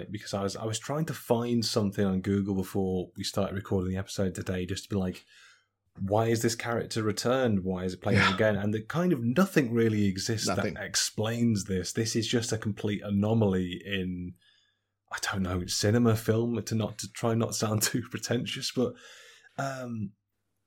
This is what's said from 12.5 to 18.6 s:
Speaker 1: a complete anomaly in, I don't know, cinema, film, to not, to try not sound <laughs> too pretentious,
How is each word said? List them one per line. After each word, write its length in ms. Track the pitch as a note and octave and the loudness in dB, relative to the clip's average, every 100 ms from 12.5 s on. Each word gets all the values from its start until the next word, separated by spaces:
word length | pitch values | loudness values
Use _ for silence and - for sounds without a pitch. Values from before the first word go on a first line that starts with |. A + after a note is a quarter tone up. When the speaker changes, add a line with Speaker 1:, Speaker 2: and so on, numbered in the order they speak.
Speaker 1:
a 60 | A2 | -2
complete 440 | A2 G2+ G#2 G2+ | -4 -4 -2 -2
anomaly 800 | G#2 G2+ G#2 A2+ G#2 F#2 F2+ F2+ - | 0 2 4 4 4 4 0 -4 -4
in, 480 | G2 F#2 F2+ F2+ - _ _ _ _ _ _ - | -4 -2 -4 -8 -12 _ _ _ _ _ _ -14
I 40 | - | -6
don't 220 | - G2+ | -4 -2
know, 200 | F#2 F#2 F2+ | -2 -2 -2
cinema, 480 | - G#2 A#2+ A#2 A2 | 0 4 6 6 4
film, 440 | - A2 A#2+ A2+ | 2 2 2 -2
to 100 | - | -2
not, 240 | A2+ G#2 - | -2 -2 -6
to 120 | G2 | -12
try 220 | - A#2 A2+ | -4 0 2
not 180 | A2+ | 0
sound 280 | - G#2+ G#2+ | 0 0 0
<laughs> 20 | |
too 180 | - C3 G#2+ | 0 0 -4
pretentious, 640 | G2+ - A#2+ - - | -6 -2 -2 -2 -6